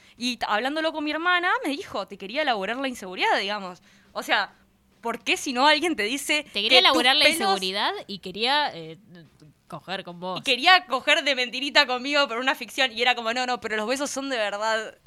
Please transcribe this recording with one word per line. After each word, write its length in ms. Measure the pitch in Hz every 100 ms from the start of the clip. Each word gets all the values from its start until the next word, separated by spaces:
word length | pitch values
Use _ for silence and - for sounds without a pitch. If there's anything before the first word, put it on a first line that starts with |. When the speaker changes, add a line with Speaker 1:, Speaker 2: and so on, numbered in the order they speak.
| - -
Speaker 1:
Y 220 | 240 233
t-, 80 | -
hablándolo 440 | 214 262 311 320
con 120 | 311
mi 60 | 302
hermana, 400 | 302 349 359 359 466
me 60 | 381
dijo, 360 | 285 - 233 190
"Te 100 | 202
quería 240 | 190 262
elaborar 340 | 294 220 190 247
la 100 | 269
inseguridad", 500 | 247 185 185 427 302
digamos. 440 | 196 208 185 180 _ _ _
O 100 | 202
sea, 320 | 254 233 190 - _ _ _ _
¿por 200 | 233 226
qué 140 | - 359
si 160 | 302
no 140 | 247 285
alguien 280 | 302 339 302
te 80 |
dice 400 | 208 277 - 302
Speaker 2:
Te 180 | - 208
quería 60 | 214
Speaker 1:
que 60 | 349
tus 20 |
Speaker 2:
elaborar 360 | 370 262 247 294
la 80 |
Speaker 1:
pelos 140 | 294 330
Speaker 2:
inseguridad 520 | 392 392 185 202 262 403 -
y 120 | 196
quería, 500 | 190 185 240 294 269
eh, 220 | 165 160 165 - 175 151 _ 156 _ -
coger 340 | 156 - 190
con 140 | 180 175
vos. 220 | 185 180
Speaker 1:
Y 20 |
quería 440 | - 247 330 370 359
coger 360 | 254 - 311
de 120 | 285
mentirita 520 | 254 247 247 285 294 269
conmigo 400 | 247 262 285 254
por 120 | 226
una 160 | 262
ficción, 360 | - 233 - 262
y 80 | 220
era 120 | 247
como, 180 | 240 226
"No, 140 | 247 254
no, 140 | 247
pero 160 | 214 220
los 100 | 214
besos 240 | 269 285
son 180 | 269 269
de 60 | 247
verdad". 600 | 208 202 220 220 214 -